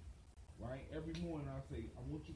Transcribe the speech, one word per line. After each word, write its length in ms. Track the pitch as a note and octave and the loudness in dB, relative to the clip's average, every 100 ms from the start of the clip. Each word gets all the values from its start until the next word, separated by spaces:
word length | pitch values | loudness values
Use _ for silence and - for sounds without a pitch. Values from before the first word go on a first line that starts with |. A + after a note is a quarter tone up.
| - - - - - - | -8 -8 -12 -12 -10 -2
right? 300 | A2+ C3+ - D#3 | 0 0 0 0
Every 180 | E3 E3 | 2 4
morning 320 | E3+ D#3 C3+ | 4 4 2
I 80 | C3+ - | 0 0
say, 240 | B2 A2+ A#2+ | 0 0 -2
"I 20 | B2+ | 0
want 160 | D3+ | 0
you 60 | E3 | 0